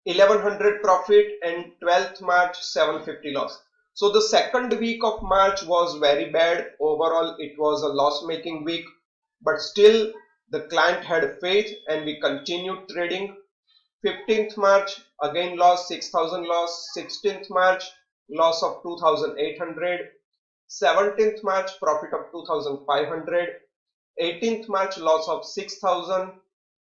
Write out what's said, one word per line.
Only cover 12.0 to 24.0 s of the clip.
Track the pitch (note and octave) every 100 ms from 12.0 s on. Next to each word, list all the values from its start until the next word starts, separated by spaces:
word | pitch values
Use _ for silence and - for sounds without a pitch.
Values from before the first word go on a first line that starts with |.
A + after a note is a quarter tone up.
| D3+
we | C#3+
continued | D3 C#3 - F3 D3 - -
trading. | E3 F3 F#3 G3+ - _ _ _ _ _ _
Fifteenth | G3+ F#3 - A3 G#3+ -
March, | G3 G3 G3 - - -
again | D3+ D#3 F3+ F3
loss, | F3+ F3+ -
six | E3 -
thousand | F3 D#3+ F3+ E3+
loss. | E3+ E3+ E3+ -
Sixteenth | F3 D#3+ - G#3 F#3+ -
March, | F#3 F#3 F#3 - - _ _ _
loss | D3+ E3 E3
of | F3 -
two | F3 E3+
thousand | D#3+ D3 C#3+ C#3
eight | D#3 -
hundred. | E3 D#3 F3+ F3 - _ _ _ _ _ _
Seventeenth | - F#3 E3+ G3+ G3+ G#3+ G#3+
March, | G3 F#3+ F#3 -
profit | E3+ D3+ D#3+
of | D#3+ -
two | E3+ D#3+
thousand | D#3 C#3+ C#3 -
five | C#3+ D3+
hundred. | D#3+ D#3 F3 F3 - _ _ _ _